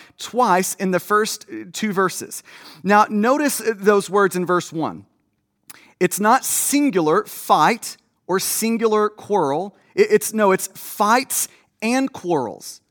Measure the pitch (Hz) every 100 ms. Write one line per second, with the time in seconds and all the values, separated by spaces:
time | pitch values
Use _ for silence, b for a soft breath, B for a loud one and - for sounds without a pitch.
0 | B B - 233 233 180 185 - 190 175
1 | - 208 214 - - 110 185 - 214 185
2 | 185 - - - - B B B 190 208
3 | 214 208 226 294 285 - 220 202 196 202
4 | 170 202 196 180 180 175 - 160 131 85
5 | - _ _ _ _ _ - B B B
6 | 180 - 208 254 - - - 285 285 180
7 | 156 185 - - - 185 156 233 - -
8 | _ _ - 185 - - 226 226 220 214
9 | 208 - - 202 143 147 196 - b b
10 | 214 214 - 220 202 190 - - - -
11 | 208 247 262 - - b b _ 220 254
12 | 269 - 175 156 113 64 - - _